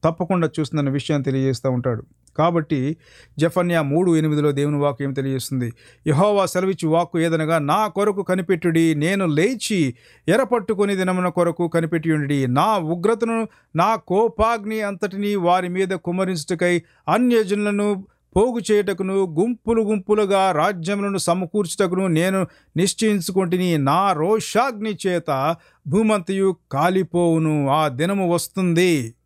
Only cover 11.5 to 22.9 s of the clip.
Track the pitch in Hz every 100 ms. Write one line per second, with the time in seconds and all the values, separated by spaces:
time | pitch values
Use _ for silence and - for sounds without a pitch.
11.5 | 165 175 170 165 165 160 156 139 143 131
12.5 | 127 185 214 160 175 185 226 226 226 220
13.5 | _ _ 156 185 220 - 185 226 226 220
14.5 | 233 208 220 208 196 208 196 202 208 175
15.5 | 180 180 180 190 185 - 180 185 180 143
16.5 | 175 180 175 - _ - 185 247 233 208
17.5 | 202 208 202 208 196 190 _ _ 175 233
18.5 | 233 190 208 196 185 196 196 190 156 226
19.5 | 240 - 226 208 214 185 208 208 196 190
20.5 | 160 170 190 165 202 202 196 - 170 180
21.5 | 208 180 - 190 185 190 160 180 190 180
22.5 | _ _ - 185